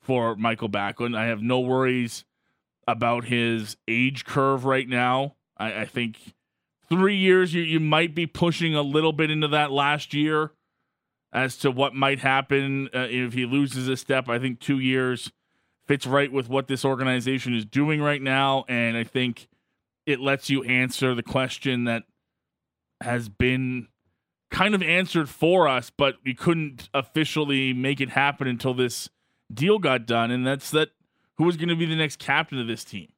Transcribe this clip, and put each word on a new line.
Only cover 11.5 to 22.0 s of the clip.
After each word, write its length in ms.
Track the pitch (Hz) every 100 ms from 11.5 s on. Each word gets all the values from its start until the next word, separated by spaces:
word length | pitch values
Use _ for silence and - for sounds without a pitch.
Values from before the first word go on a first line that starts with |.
| -
to 120 | 143
what 240 | 123 139
might 240 | 135 135 139
happen, 720 | 135 135 131 139 139 135 135
uh, 140 | 127 127
if 260 | 123 123
he 120 | 123 120
loses 400 | 135 143 127 127
a 100 | 127
step. 320 | - 135 127
I 120 | 120
think 180 | 131 120
two 220 | - 139
years 500 | 131 131 127 123 - _ _ _ _ _ -
fits 180 | 143
right 280 | 131 135 139
with 160 | 135 117
what 180 | 135 135
this 180 | 135
organization 680 | 135 131 131 127 120 131 127
is 100 | 120
doing 360 | 107 135 147 151
right 200 | 147 143
now, 440 | 135 135 139 135 -
and 280 | 123 117 117
I 80 |
think 420 | 113 131 127 117 - _ _ _ _ _ -
it 120 | 135
lets 320 | 135 135 -
you 140 | 139
answer 500 | 123 127 127 - 135
the 80 | 123
question 640 | 113 135 127 - 135 123
that 180 | 120 113